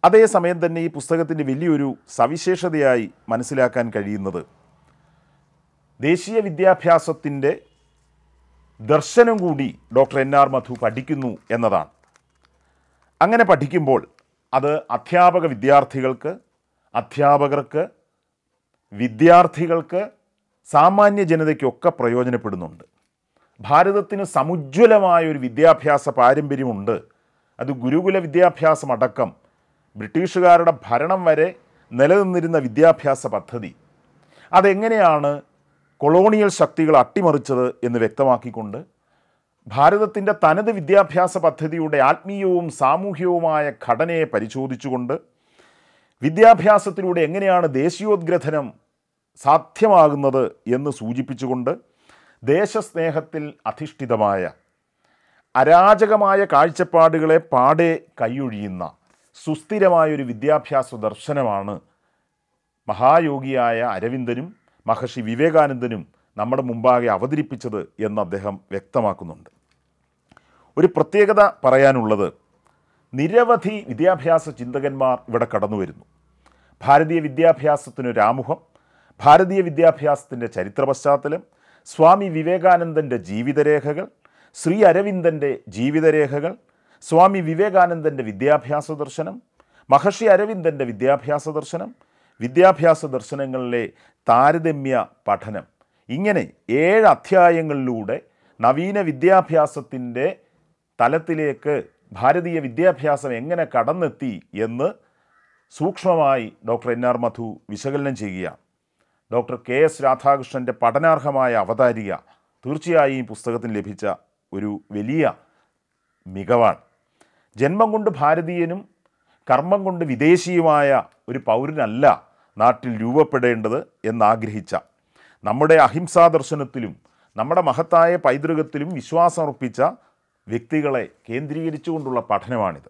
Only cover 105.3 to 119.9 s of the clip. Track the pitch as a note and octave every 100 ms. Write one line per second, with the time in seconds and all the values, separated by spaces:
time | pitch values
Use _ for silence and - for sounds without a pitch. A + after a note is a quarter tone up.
105.3 | _ _ _ _ - E3 F#3+ F#3+ E3+ C#3+
106.3 | C3+ A2 _ G#2+ A#2 B2 A#2+ B2 B2 A#2+
107.3 | A2 A2+ G#2 - G2+ C3+ C#3+ C#3 B2+ G#2
108.3 | F#2 F2 - _ _ _ _ _ _ _
109.3 | A2+ A#2+ B2+ A#2+ B2+ D#3 D#3 C3+ C3 C#3+
110.3 | C#3 B2+ C3+ B2 A#2+ A#2 A#2+ E3 D#3 C#3
111.3 | C#3 B2+ A#2 F#2+ A2 B2+ A2+ G2+ F2+ _
112.3 | _ _ _ C3 D3+ E3 E3 C#3+ C3 A#2+
113.3 | G#2+ B2 A#2 A2+ G#2+ G2+ G2 G#2 F#2 _
114.3 | _ _ G2 G#2 G#2 _ G#2 G#2+ D#3 C#3
115.3 | - _ _ _ _ _ _ _ _ -
116.3 | F#2 F#2+ A#2+ A2+ D#2+ _ _ _ _ _
117.3 | _ _ - C#3 F#3+ A3 G#3+ G#3+ D3 D3
118.3 | D#3+ E3 F3 E3+ F#3 - _ _ _ _
119.3 | _ - C3 E3 G3+ F#3+